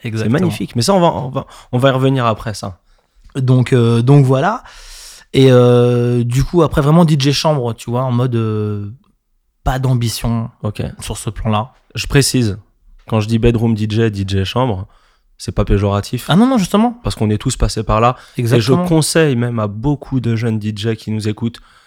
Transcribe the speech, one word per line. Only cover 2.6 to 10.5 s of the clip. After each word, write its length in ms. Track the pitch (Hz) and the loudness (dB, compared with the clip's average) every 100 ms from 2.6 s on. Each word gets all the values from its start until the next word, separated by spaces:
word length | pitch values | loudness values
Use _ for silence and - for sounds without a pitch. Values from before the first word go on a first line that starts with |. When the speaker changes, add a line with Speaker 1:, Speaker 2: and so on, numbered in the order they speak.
| 104 - _ _ _ _ - 143 | -12 -14 _ _ _ _ -12 -4
Speaker 1:
Donc, 360 | 127 127 117 | 2 2 4
euh, 300 | 127 117 117 | 2 2 2
donc 240 | 123 143 131 | 4 4 6
voilà. 380 | 135 180 240 - - - - - - _ | 2 0 -4 -12 -20 -20 -20 -20 -20 _
Et, 180 | 135 135 | 4 6
euh, 720 | 123 123 123 123 120 120 120 | 6 6 4 4 2 0 0
du 200 | 120 127 | 0 0
coup, 180 | 135 175 | 0 2
après, 200 | 143 156 | 2 2
vraiment 240 | 143 165 160 | 4 4 4
D 100 | 151 | 2
J 140 | 139 | 0
chambre, 400 | 135 160 147 120 | 0 0 0 -2
tu 160 | 107 - | -6 -6
vois, 120 | 120 | -4
en 100 | 131 | -2
mode, 220 | 120 127 117 | 0 0 -2
euh, 540 | 110 107 104 104 101 127 _ _ _ _ _ _ | -2 -2 -4 -6 -8 -14 _ _ _ _ _ _
pas 140 | 147 131 | -4 -2
d'ambition 720 | 131 123 117 - 117 117 117 | 0 0 -2 -4 -4 -4 -6